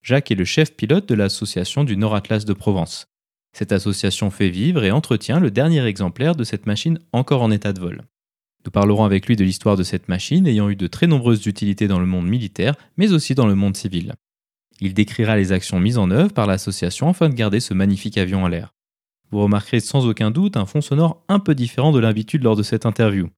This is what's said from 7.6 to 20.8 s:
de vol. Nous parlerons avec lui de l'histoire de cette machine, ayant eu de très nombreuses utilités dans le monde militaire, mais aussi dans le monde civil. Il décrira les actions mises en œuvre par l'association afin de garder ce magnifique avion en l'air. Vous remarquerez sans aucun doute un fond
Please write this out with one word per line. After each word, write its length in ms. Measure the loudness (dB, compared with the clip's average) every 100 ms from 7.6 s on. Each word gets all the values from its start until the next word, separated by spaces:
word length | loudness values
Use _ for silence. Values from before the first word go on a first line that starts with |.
| -2
de 80 | -6
vol. 220 | -8 -10 -16 _ _ _ _ _
Nous 60 | -4
parlerons 340 | 2 4 4
avec 220 | 4 2 0
lui 80 |
de 80 | 0
l'histoire 340 | 2 0 0 0
de 60 |
cette 260 | 0 -4 -4
machine, 380 | -6 0 2 2
ayant 240 | 2 0
eu 60 | -2
de 100 | -6
très 220 | 0 2
nombreuses 380 | 2 4 2 0
utilités 420 | -2 -2 0 0
dans 100 | 2
le 80 | 0
monde 220 | 0 0
militaire, 480 | -2 -4 -2 -2 -2 _ -2
mais 160 | 2
aussi 220 | 2 0
dans 140 | 2 4
le 80 | 4
monde 200 | 0 -2
civil. 380 | -6 -6 -6 -12 _ _ _ _ _ _
Il 140 | -4
décrira 420 | 0 0 0 0 2
les 140 | 2
actions 300 | 0 0 0
mises 180 | 2 2
en 140 | 2
œuvre 200 | 2 2
par 140 | 0 0
l'association 600 | 0 -4 -4 -6 -2 -2
afin 200 | 2 0
de 60 |
garder 240 | 2 0 0
ce 160 | 0
magnifique 440 | 0 0 0 -2 -4
avion 260 | -2 0
en 20 | -2
l'air. 240 | -4 -10 _ _ _ _ _ _
Vous 120 | 0
remarquerez 380 | 2 2 0 -4
sans 260 | 0 0 0
aucun 240 | 0 -2
doute 260 | 0 0 -2
un 100 | -2
fond 160 | -4